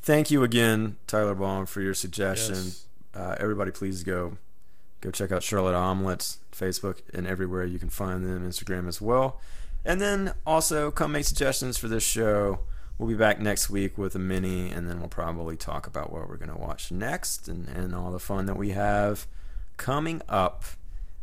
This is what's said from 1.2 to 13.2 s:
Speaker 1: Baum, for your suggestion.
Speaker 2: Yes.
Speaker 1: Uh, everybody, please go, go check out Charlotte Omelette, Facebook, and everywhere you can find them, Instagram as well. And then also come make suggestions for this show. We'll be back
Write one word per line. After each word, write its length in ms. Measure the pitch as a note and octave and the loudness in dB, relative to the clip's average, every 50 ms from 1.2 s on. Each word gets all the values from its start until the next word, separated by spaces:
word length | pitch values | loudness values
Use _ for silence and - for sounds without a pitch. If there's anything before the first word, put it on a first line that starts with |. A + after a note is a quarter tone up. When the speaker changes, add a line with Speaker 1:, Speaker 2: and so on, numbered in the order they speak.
| G#2+ G#2 G2 | 2 2 2
Speaker 1:
Baum, 320 | F#2+ G2 F#2+ F#2+ F#2+ F#2+ | 2 0 0 0 0 -2
for 160 | F#2 - G2+ | -2 -4 -2
your 140 | F#2+ F#2+ F#2+ | -2 0 0
suggestion. 600 | - - F#2+ E2+ G#2 G2+ F#2+ F#2+ G2 A2+ A2 G2 | -2 -4 -4 -2 0 0 0 0 0 -2 -2 -2
Speaker 2:
Yes. 300 | F#2 F#2 F#2 F#2 - - - - - - - - | -2 -4 -4 -6 -8 -8 -10 -10 -10 -10 -8 -6
Speaker 1:
Uh, 200 | G2 F#2 F2+ - - | -6 -4 -4 -2 -2
everybody, 320 | G2 G#2+ G#2+ G2+ G#2 F#2+ | 0 -2 0 0 -2 -2
please 320 | F#2 - G2+ F#2+ F#2+ F#2 F2+ | -2 -4 -4 -4 -4 -4 -2
go, 340 | F2+ F#2 F2+ F2 F2 F#2 - - - - - - - - - - - - - | -2 -2 -2 -2 -4 -6 -8 -8 -10 -10 -10 -10 -10 -10 -10 -10 -10 -10 -8
go 80 | - F2+ | -6 -6
check 220 | F2 - G#2 F#2 | -4 -2 -2 0
out 100 | F#2+ F2+ | 0 -2
Charlotte 340 | - - A2 G2+ F#2 F#2 F2+ | 0 0 0 2 4 4 4
Omelette, 640 | F2 F2+ F#2 F#2+ F#2+ F#2+ F#2+ F2+ F2 - - - - - - | 4 4 2 2 2 2 0 0 -2 -2 -6 -6 -6 -8 -8
Facebook, 480 | - - F#2+ F#2 F#2 - - G2+ F#2 - - - - | -6 -2 -2 -2 -2 -2 -2 -4 -4 -4 -8 -6 -4
and 100 | F#2 F2+ | -4 -2
everywhere 400 | F2+ F#2+ F2+ F#2+ F2+ F2+ F#2 F2+ | -2 -2 -2 -2 -2 0 -2 -2
you 140 | F2+ F2 F2 | -2 -2 0
can 100 | - - | -2 -2
find 340 | - - G2 F#2+ F#2 F#2 F#2 | 0 0 0 0 0 0 0
them, 240 | F#2 F#2 F2+ F2+ F2+ | 0 -2 -2 -2 -2
Instagram 400 | F2 - - - F#2+ F#2 F2 F2 | -4 -4 -2 -2 -2 -2 -2 -2
as 140 | F2 - | -4 -2
well. 380 | G#2 G#2+ A#2+ B2+ C3 C3+ - - - - - - - - - - - | 0 4 4 4 4 2 0 -4 -4 -4 -4 -4 -4 -2 -2 -2 2
And 140 | - F3 F#3 | 2 2 2
then 340 | G3+ G3+ G3+ G3 G3 F#3+ - - - | 2 2 2 2 0 -2 -2 -2 0
also 460 | D#3 D#3+ D#3+ D#3+ - E3 D3+ D3 D3 | 2 4 4 4 4 2 2 0 0
come 200 | D3+ - E3 D3 D3 | 2 0 0 2 2
make 120 | D3 C#3+ | 2 2
suggestions 520 | - D3 - C#3+ C3+ C3 - C3+ B2+ A#2+ - | 2 4 4 4 4 2 2 0 -2 -2 -2
for 80 | - A2+ | 0 0
this 160 | A2+ A2+ - | 2 2 2
show. 560 | - - A2+ A2+ G#2+ G#2 G#2 G2+ G2+ - - - - - - - - - - | 2 2 4 4 4 6 4 4 2 2 0 0 -2 -4 -4 -4 -6 -4 -2
We'll 120 | A#2 A#2 | 0 0
be 60 | A#2 | 4
back 240 | G#2 | 6